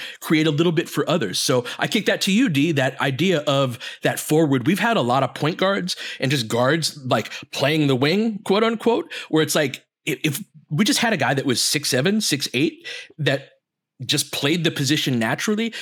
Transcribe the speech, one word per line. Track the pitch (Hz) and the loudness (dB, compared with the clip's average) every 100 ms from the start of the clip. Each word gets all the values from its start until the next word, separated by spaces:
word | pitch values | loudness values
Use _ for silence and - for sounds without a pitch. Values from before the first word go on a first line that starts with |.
| - - | -10 -14
create | - 156 156 | 0 2 2
a | |
little | 147 175 | 2 2
bit | 165 - | 0 -2
for | 156 139 | -4 0
others. | 170 101 - | 0 0 -2
So | - 127 - - | 0 0 -2 -4
I | 147 | -2
kick | 214 196 | 0 0
that | 196 | 0
to | 196 | 2
you, | 202 262 | 2 2
D, | 139 165 | 2 2
that | 139 131 135 | 2 0 0
idea | 139 127 190 156 | -2 0 0 2
of | 147 139 131 117 - - | 2 2 0 -2 -12 -4
that | 147 - | -2 -2
forward. | - 151 156 135 123 | 0 2 4 2 2
We've | 190 | 0
had | 226 208 | 2 2
a | |
lot | 120 131 | 2 2
of | 127 | 0
point | - 147 185 | 0 -4 0
guards | 190 196 180 - - - | 0 0 -4 -8 -10 -6
and | 135 | -2
just | 143 110 | -2 0
guards, | 117 127 165 147 147 | 0 2 2 -2 -6
like, | 127 123 - - - | 0 0 0 -12 -10
playing | - 143 160 139 | -2 0 2 2
the | |
wing, | 131 147 196 226 202 - | 2 2 2 0 -4 0
quote | 196 | 2
unquote, | 226 226 233 269 - - - | 2 0 0 0 -2 -12 -2
where | 156 | 0
it's | 143 | 2
like, | 165 135 - - _ - | 0 0 -4 -16 _ -8
if, | 135 | -4
if | 156 135 - - _ | -4 -4 -10 -20 _
we | 147 220 | 0 2
just | - | 2
had | 233 | 0
a | 185 | 2
guy | 120 | 2
that | 139 | 2
was | 131 117 | 0 0
six | - 151 127 | 0 0 0
seven, | 127 170 214 | 2 2 2
six | 208 143 - | 0 -2 -2
eight, | 127 160 - - - - - | 0 0 -2 -14 -16 -16 -4
that | 143 139 - _ _ _ _ _ 127 | 0 0 -4 _ _ _ _ _ -4
just | 147 - | -2 -2
played | - 143 175 | -2 0 2
the | 160 | 0
position | - 131 151 - 123 | 0 0 0 0 0
naturally, | 113 139 - 214 226 - | 0 0 -2 -2 -2 -6